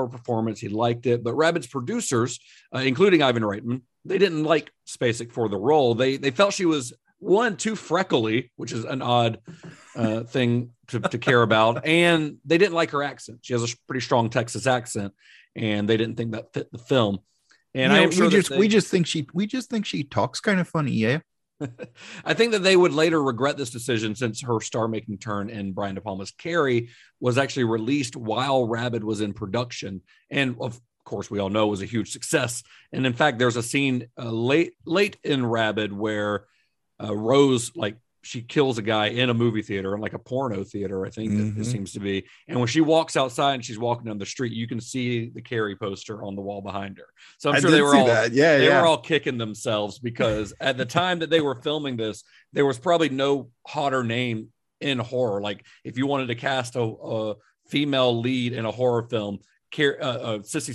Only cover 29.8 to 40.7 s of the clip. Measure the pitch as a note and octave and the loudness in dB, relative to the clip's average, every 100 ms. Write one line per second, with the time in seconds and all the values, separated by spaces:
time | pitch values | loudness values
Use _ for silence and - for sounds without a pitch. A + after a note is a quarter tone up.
29.8 | G#2 F#2+ _ _ - C#3 C3 A#2+ B2+ - | -10 -12 _ _ -8 -2 -2 -4 -10 -10
30.8 | _ _ - G3+ - G2+ G2 G#2+ G#2+ G2+ | _ _ -10 -10 -6 -4 -2 2 0 0
31.8 | G2+ A#2 G2 A#2+ - D#3 B2 - - - | -4 -4 -6 -8 -2 -2 -2 -6 -14 -20
32.8 | - - C3 A#2+ D3+ A#2 B2 A#2 A2+ C#3+ | -12 -2 -2 2 2 4 2 0 -2 0
33.8 | C3+ B2 A#2+ - A#2+ A2+ A#2+ D#3+ E3+ _ | 0 -2 -6 -10 -6 -2 2 2 0 _
34.8 | - F3+ G#3 - - C#3 A#2+ A2+ A2 G#2+ | -4 0 0 -2 -2 0 0 0 0 0
35.8 | G#2 G2+ G#2+ G#2+ G#2 G2+ _ _ _ _ | -4 -4 -4 -2 -2 -4 _ _ _ _
36.8 | _ - G#2+ G#2 A2 C#3 C#3 B2 A#2 - | _ -12 -8 -4 2 4 6 4 -2 -6
37.8 | G#2 - _ _ - B2+ A#2 D#3 C3+ A2+ | -6 -8 _ _ -12 -12 -4 0 0 0
38.8 | G#2 G#2+ G#2+ A#2+ B2+ A#2 A#2+ G#2+ G#2 G2 | -2 0 0 0 0 2 2 0 -4 -6
39.8 | F#2+ G#2 G#2+ A2 - B2+ C3 G2 - | -4 -4 -6 -10 -8 -4 -4 -6 -8